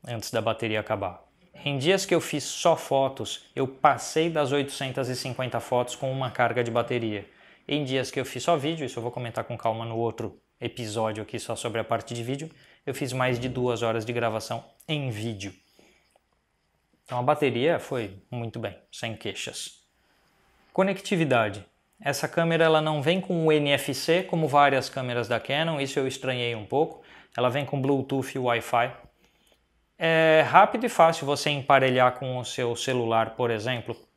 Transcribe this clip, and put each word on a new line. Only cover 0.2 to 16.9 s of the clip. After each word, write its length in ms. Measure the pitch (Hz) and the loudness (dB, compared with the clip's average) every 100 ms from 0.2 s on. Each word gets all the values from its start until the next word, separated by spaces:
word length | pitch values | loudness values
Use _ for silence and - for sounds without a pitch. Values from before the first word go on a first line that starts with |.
| - | -4
da 100 | 117 | -2
bateria 400 | 107 110 113 107 | 0 -2 -2 -2
acabar. 420 | 104 107 98 87 - _ _ - | -2 -4 -4 -8 -20 _ _ -10
Em 140 | - 139 | -6 -2
dias 280 | 143 190 190 | 2 2 4
que 80 | |
eu 60 | 175 | 0
fiz 240 | - 147 | 0 -6
só 320 | - - 170 165 | -6 0 2 2
fotos, 680 | - 139 135 135 110 - - - | 2 0 0 -2 -10 -10 -12 -4
eu 100 | 135 | -4
passei 640 | 135 151 131 - - 165 | 2 2 2 0 0 0
das 220 | 160 139 | 2 0
oitocentas 560 | 143 139 - 135 127 123 | 0 0 -4 -6 -4 -4
e 80 | 127 | -4
cinquenta 420 | 131 127 127 117 | -6 -6 -4 -4
fotos 360 | - 123 123 - | 0 0 0 -4
com 140 | 135 | -4
uma 200 | 135 131 | -4 -4
carga 320 | - 120 120 | 0 0 2
de 80 | 120 | 0
bateria. 580 | 117 117 123 117 104 - _ - _ - | 0 0 -2 -2 -6 -10 _ -20 _ -4
Em 180 | 147 | -4
dias 260 | 135 131 127 | 0 -2 -2
que 100 | - | -4
eu 40 | |
fiz 200 | 127 127 | -6 -4
só 120 | - 170 | 0 0
vídeo, 300 | 139 165 135 | 0 -4 -6
isso 120 | - | -6
eu 40 | |
vou 100 | 117 | -8
comentar 320 | 131 117 113 | -6 -8 -6
com 140 | 113 120 | -6 -4
calma 260 | 113 110 | -4 -4
no 120 | 117 113 | -4 -2
outro 440 | 117 110 113 - _ _ | -4 -4 -10 -10 _ _
episódio 600 | 120 - 113 107 110 110 | -10 -8 -6 -2 -2 -2
aqui 160 | 107 117 | -8 -10
só 160 | - 110 | -8 -6
sobre 240 | 120 110 | -4 -4
a 40 | |
parte 300 | 110 117 - | -2 -4 -4
de 80 | 120 | -8
vídeo, 260 | 117 139 160 - _ _ - | -6 -6 -8 -16 _ _ -10
eu 80 | |
fiz 180 | 135 139 | -6 -6
mais 260 | 127 127 123 | 0 0 0
de 100 | 127 | -2
duas 340 | 131 123 113 | -2 -2 0
horas 240 | 113 113 107 | 0 0 -2
de 60 | |
gravação 520 | 117 117 110 - 117 - _ - | -2 -2 -2 -6 -8 -10 _ -6
em 220 | 151 135 | -4 -4
vídeo. 420 | 107 110 107 98 - _ _ _ _ _ _ _ _ _ _ _ _ _ | -4 -6 -6 -10 -14 _ _ _ _ _ _ _ _ _ _ _ _ _